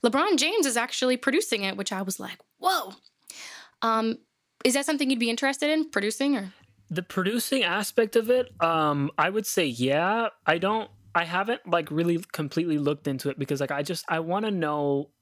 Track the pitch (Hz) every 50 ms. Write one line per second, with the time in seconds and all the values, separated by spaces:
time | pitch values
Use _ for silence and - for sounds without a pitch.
0 | - 233 214 277 320 427 381 262 277 320 392 453 330 277 226 233 233 247 - -
1 | 262 254 254 247 - 277 254 339 440 - 254 208 202 190 190 196 196 - 208 185
2 | 196 185 190 - 196 190 - _ - _ _ _ - 370 381 359 - 190 202 -
3 | _ _ _ _ _ - - - - - - - - - _ _ - 226 226 220
4 | 220 226 233 - _ _ _ _ _ _ _ _ - 254 240 277 277 311 311 277
5 | 294 262 269 233 233 226 226 233 - 269 277 - - 294 311 311 311 311 - -
6 | 196 214 220 - 269 285 285 233 196 185 - _ _ _ _ _ _ _ 170 165
7 | 180 _ - 190 180 190 226 247 220 - 277 269 220 175 170 202 208 - - -
8 | 226 214 - 226 226 220 247 254 247 - - - - 165 165 160 156 151 147 143
9 | 139 147 - - 151 180 196 214 208 - - - 175 143 120 117 127 131 139 147
10 | 170 185 208 233 233 220 - _ _ - 156 170 170 196 214 220 214 - - -
11 | _ - - 170 170 165 170 185 196 214 240 - _ 185 170 170 156 - 151 156
12 | 170 170 170 165 180 _ - - 151 143 - 165 165 175 156 147 143 143 151 147
13 | - 147 139 131 - 143 135 - 139 - 147 135 139 131 147 139 147 - 180 160
14 | - - 170 160 165 165 175 202 214 220 202 180 160 151 151 147 147 143 143 139
15 | 147 - _ _